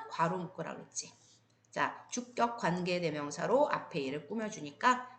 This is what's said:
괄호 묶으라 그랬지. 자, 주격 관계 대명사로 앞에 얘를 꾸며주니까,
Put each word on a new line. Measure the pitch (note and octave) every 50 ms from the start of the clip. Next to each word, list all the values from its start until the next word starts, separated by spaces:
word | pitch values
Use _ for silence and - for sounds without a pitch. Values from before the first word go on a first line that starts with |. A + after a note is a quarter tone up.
| - -
괄호 | - - E3 E3 F#3
묶으라 | F#3 F3 D#3 - - - - C2+
그랬지. | - - - - - - - - - - - - _ _ _ _ _ _ _ -
자, | - C#3+ C3 - - - -
주격 | - B3 A#3+ - - B3 A#3 - -
관계 | - - E3+ F3 F3+ F3 F3+ F3+ F3
대명사로 | F3 D#3 D3+ D3 C#3+ D3 D3+ F3 E3 E3+ A3+ C#4 D4 -
앞에 | - - - - - D#3 C3+
얘를 | C3 C3 D3+ -
꾸며주니까, | - G3+ A3+ A3 G#3+ - D#3+ D3+ C#3+ C#3+ - - B3+ B3 A#3 - - -